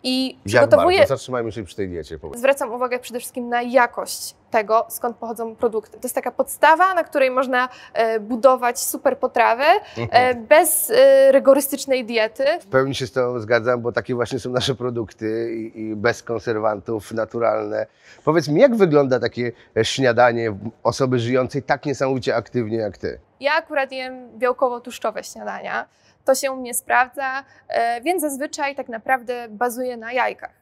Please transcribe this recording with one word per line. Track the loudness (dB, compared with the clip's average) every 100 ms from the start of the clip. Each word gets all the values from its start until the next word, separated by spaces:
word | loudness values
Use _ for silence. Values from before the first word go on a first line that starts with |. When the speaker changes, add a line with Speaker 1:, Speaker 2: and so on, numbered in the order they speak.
Speaker 1:
i | -2 -2 -4
Speaker 2:
Jak | -8 2
Speaker 1:
przygotowuję | 4 8 6 6 4
Speaker 2:
bardzo? | 4
Zatrzymajmy | 2 -4 -4 -4
się | -6
przy | -12 -8
tej | -6
diecie, | -6 -10 -12
powiedz. | -12 -2
Speaker 1:
Zwracam | 0 0 -4
uwagę | -6 -6 -6
przede | -8 -12
wszystkim | -10 -12 -6
na | -4
jakość | 0 2 2 -2 -10 -10 -12 _ _
tego, | -2 2 0 0
skąd | -6 -8 -8
pochodzą | -12 -8 -10 -4
produkty. | -2 -2 -8
To | -12
jest | -6
taka | -6 -6
podstawa, | -4 -6 4 4 6 4
na | 2
której | -2 0 0
można, | 0 0 -2 -2 -8 -10
e, | -2 0 0
budować | -4 4 4 4 0 -4
super | -8 -2 -2 0
potrawy, | -2 2 2 4
e, | 2 2 0 -8
Speaker 2:
Mhm. | 2 4 4 0 6
Speaker 1:
bez, | 6 6 0 0
e, | 6 6 8 8
rygorystycznej | 6 6 4 2 -6 -2 -2
diety. | 0 -2 -2 0 -2 -2
Speaker 2:
W | 0
pełni | 0 0
się | -4 -4
z |
tobą | -2 -2 -4
zgadzam, | 0 0 2 -2
bo | -2
takie | -6 -4
właśnie | -4 -2 -4
są | -4
nasze | -4 -2
produkty | -4 -4 -6 -8 -8 -6 -4 -6
i, | -8 -10 -10
i | -8 -2
bez | -2 -2
konserwantów, | -6 -6 -4 -2 -2 -2 -6 -8 -6
naturalne. | -6 -6 -2 0 0 -4 -6 -6 _ -20 -4
Powiedz | 0 0 2
mi, | 4
jak | 4 6
wygląda | 4 4 4 0
takie, | -2 -4 -6 -6 _ -2
e, |
śniadanie | -2 2 2 6 4 4 -4 -6 -10 _
osoby | -4 0 0 0
żyjącej | 0 0 0 -4
tak | -2 -4 -2
niesamowicie | -2 -2 -2 -2 -4
aktywnie | -2 -6 -4 -4
jak | -4 -6
ty? | -10 -10 _ _
Speaker 1:
Ja | -2
akurat | -2 -2 -4 -4
jem | -8 -12 -14 -18 -4
białkowo-tłuszczowe | -2 0 -2 -2 -12 -8 -8 -8
śniadania. | -14 -14 -12 -10 -8 -8 -8 _ _ _
To | 0
się | 0 0
u | -6
mnie | -8
sprawdza, | -8 0 0 2 -4 -8 -8 -12 _ _
e, | -2 -2 -2
więc | -2 -2
zazwyczaj | -2 -4 -8 -4 -6
tak | -6 -10
naprawdę | -10 -4 -4 -4 -10 -10
bazuję | -4 -4 -4 -8 -8
na | -6
jajkach. | -2 -2 -4 -18 _